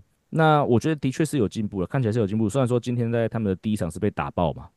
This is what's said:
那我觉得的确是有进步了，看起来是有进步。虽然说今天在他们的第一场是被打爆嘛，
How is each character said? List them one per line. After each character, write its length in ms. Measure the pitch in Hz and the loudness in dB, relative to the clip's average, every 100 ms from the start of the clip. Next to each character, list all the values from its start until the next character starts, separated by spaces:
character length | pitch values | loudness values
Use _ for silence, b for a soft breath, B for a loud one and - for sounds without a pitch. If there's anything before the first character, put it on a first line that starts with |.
| - _ - | -12 _ -8
那 340 | 151 160 151 | 0 4 4
我 160 | 113 117 | 4 2
觉 120 | 156 | 2
得 60 | 156 | -2
的 140 | - | -2
确 140 | - | -2
是 140 | 156 147 | 0 0
有 100 | 98 | 0
进 180 | 113 107 | -2 -4
步 140 | 101 | -4
了， 60 | 87 | -2
看 160 | 143 | -2
起 40 | 117 | 0
来 60 | |
是 60 | 107 | 0
有 80 | 101 | 0
进 100 | 110 | 2
步。 140 | 110 | 0
虽 100 | 139 | 2
然 80 | 123 | 2
说 100 | 123 | 0
今 160 | 117 | 0
天 160 | 123 117 | -2 -2
在 160 | 117 113 | 0 -2
他 120 | 117 | -2
们 100 | 110 | -2
的 80 | 92 | -2
第 160 | 110 | -2
一 40 | 107 | -2
场 140 | 85 | -2
是 80 | 87 | -2
被 120 | 104 | -2
打 200 | - 73 | -2 -4
爆 220 | - 85 | 0 0
嘛， 160 | 64 67 | -2 -10